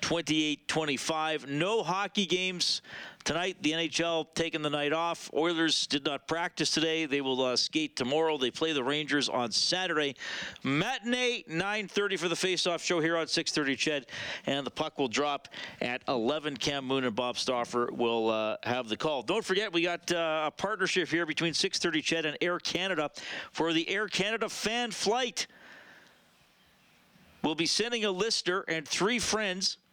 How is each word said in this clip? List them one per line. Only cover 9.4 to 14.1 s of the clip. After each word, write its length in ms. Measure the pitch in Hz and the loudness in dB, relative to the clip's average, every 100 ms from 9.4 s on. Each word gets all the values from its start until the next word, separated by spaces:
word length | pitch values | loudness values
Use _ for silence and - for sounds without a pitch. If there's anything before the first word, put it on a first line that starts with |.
| 120 | 0
Saturday. 640 | - - 180 185 156 143 135 - - - - | 0 0 0 0 0 0 -2 -10 -8 -8 -6
Matinee, 800 | 131 139 196 262 220 247 247 240 - | 0 0 0 -2 -2 0 2 0 -4
nine 400 | 160 190 208 202 | -2 -2 -2 -2
thirty 280 | - 202 185 | 0 0 0
for 120 | 175 | 0
the 80 | 165 | 0
Face-Off 460 | - 175 - 165 | 0 2 2 0
Show 180 | - 180 | 0 2
here 160 | 156 165 | 4 2
on 100 | 156 | 2
six 240 | - 165 | 0 0
thirty 240 | - 139 131 | 0 0 0
Ched. 280 | - 147 123 | 0 0 -4